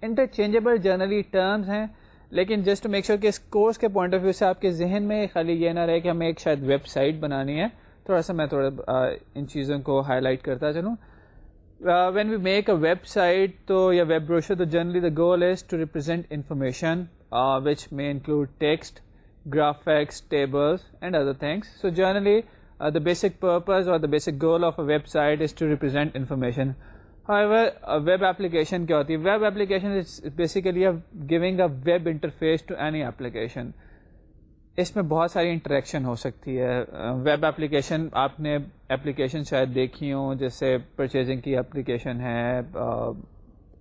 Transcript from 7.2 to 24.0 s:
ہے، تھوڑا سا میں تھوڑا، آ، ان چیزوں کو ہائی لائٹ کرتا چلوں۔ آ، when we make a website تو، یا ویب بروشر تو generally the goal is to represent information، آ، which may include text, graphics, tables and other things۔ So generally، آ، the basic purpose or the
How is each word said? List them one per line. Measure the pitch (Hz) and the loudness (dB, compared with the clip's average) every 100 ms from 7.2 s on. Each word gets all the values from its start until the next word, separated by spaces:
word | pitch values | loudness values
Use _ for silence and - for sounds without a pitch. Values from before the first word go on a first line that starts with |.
| 151 139 139 151 | -4 -4 -2 -2
ہے، | 220 - - - | -4 -6 -20 -14
تھوڑا | - 180 | 0 0
سا | 165 | 0
میں | 170 147 | -2 0
تھوڑا، | 143 135 135 - | 0 0 -2 -2
آ، | 131 127 - - 139 | 0 0 -2 -10 -10
ان | 139 | -8
چیزوں | 151 139 143 | -6 -4 -4
کو | 135 135 | 0 0
ہائی | 139 127 | 2 0
لائٹ | 131 131 | 0 -2
کرتا | 143 127 151 | -2 -4 -2
چلوں۔ | 160 196 233 - - - - - - - - 175 | -2 -4 -6 -12 -20 -20 -20 -20 -20 -20 -6 2
آ، | 180 180 | 4 4
when | 196 214 | 2 0
we | 220 | 0
make | 185 196 208 175 | 0 0 2 2
a | |
website | 160 185 - 208 175 185 190 - - | 2 0 -2 2 4 4 2 -2 0
تو، | 190 185 | 2 4
یا | 175 | 4
ویب | 165 160 156 | 4 2 2
بروشر | 170 151 185 | 0 0 -2
تو | |
generally | 165 170 175 175 | 0 0 0 0
the | 175 151 | 0 2
goal | 170 180 | 2 4
is | 180 185 - | 2 0 -4
to | 165 | -6
represent | 160 160 147 170 170 151 | -4 -6 -4 -4 -4 -10
information، | 139 143 131 127 160 170 170 - - | -6 -4 -4 -2 -2 -2 -4 -14 -6
آ، | 120 135 135 | 0 2 2
which | 143 147 - 139 | 0 -2 -6 -6
may | 143 | -4
include | 139 156 147 139 - 147 | -4 -2 -2 -2 -2 0
text, | 165 - - - - - - 147 147 | 0 -4 -20 -20 -20 -20 -18 -4 0
graphics, | 147 147 156 151 147 - - 147 | 2 0 2 2 2 -6 -2 0
tables | 139 143 147 180 - - | 0 2 2 0 -6 -12
and | 180 165 | -2 0
other | 139 135 147 | 0 -2 -4
things۔ | 185 - - 190 | -4 -8 -4 -2
So | 170 | 2
generally، | 190 202 202 214 - - - - | 2 2 4 2 2 -18 -20 -4
آ، | 151 | -2
the | 156 | 0
basic | 165 170 196 - 185 | 0 2 0 0 2
purpose | 175 175 190 180 | 2 2 2 2
or | |
the | 165 | 2